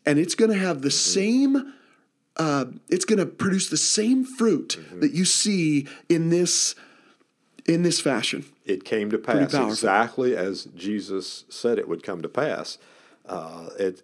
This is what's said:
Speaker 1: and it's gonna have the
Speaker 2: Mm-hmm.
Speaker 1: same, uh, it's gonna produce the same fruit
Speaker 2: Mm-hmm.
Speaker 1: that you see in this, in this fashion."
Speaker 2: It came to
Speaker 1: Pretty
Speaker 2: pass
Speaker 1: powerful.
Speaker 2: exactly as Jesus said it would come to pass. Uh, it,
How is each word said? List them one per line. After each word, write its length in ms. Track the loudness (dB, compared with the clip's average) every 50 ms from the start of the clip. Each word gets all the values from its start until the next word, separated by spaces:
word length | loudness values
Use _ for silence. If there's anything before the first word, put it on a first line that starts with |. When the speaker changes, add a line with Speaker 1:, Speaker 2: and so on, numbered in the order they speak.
| _
Speaker 1:
and 120 | 2 2 2
it's 160 | 2 0 2
gonna 180 | 2 2 2 4
have 280 | 2 0 0 -2 0 0
the 60 | 0
Speaker 2:
Mm-hmm. 240 | 0 0 0 0 0 0
Speaker 1:
same, 520 | 2 2 4 4 4 4 2 2 0 -4 -12 -20 _ _ _ _ _ _ _ _ _ _ _
uh, 300 | -2 0 0 2 0 0 -2 -6 -14 -4 -2
it's 160 | 0 0 2
gonna 220 | 2 2 2 2
produce 420 | -2 -4 -4 -2 0 0 0 0 0
the 80 | 0
same 460 | 0 0 0 0 2 2 2 2 2 2
fruit 540 | -2 -2 2 2 4 4 2 0 -4 -8 -10
Speaker 2:
Mm-hmm. 220 | -10 -14 -4 0
Speaker 1:
that 120 | 0 0 2
you 120 | 2 2
see 640 | 2 2 2 2 2 2 2 2 2 2 2 0 -2 -10 -20 -2 _
in 200 | 2 2 4 2
this, 480 | 4 4 2 2 2 0 0 -2 -4 -8 -16 -20 -20 -20 _ _ _ _ _ _ _ _ _ _ _ -6 -2
in 160 | 0 0 2 2
this 160 | 2 0 0
fashion." 440 | 0 0 0 0 -2 -4 -6 -6 -10 -12 _ _ _
Speaker 2:
It 200 | -6 -6 -4 -4
came 260 | -4 -4 -2 -2 -2
to 80 | -2 -4
Speaker 1:
Pretty 220 | -2 0 2 2
Speaker 2:
pass 100 | 2 2 2
Speaker 1:
powerful. 200 | 0 0 -2 -2
Speaker 2:
exactly 640 | -2 0 2 2 2 2 0 -2 -2 0 0 0
as 300 | 0 -2 -4 -6 -8 -10 -16 -18
Jesus 680 | -10 -6 -6 -4 -4 -6 -6 -6 -8 -6 -8 -12 -14 -16 _
said 280 | -18 -4 -2 0 0
it 120 | 0 -2 -4
would 160 | -6 -6 -6
come 180 | -8 -10 -8 -8
to 60 | -6
pass. 500 | -4 -4 -2 -2 -4 -6 -8 -10 -14 -16 -20 -20 -20 -20 -20 _ _ _ _
Uh, 420 | -12 -10 -10 -10 -10 -14 -14 -16 -14 -6 -2
it, 200 | -2 -2 -2 -4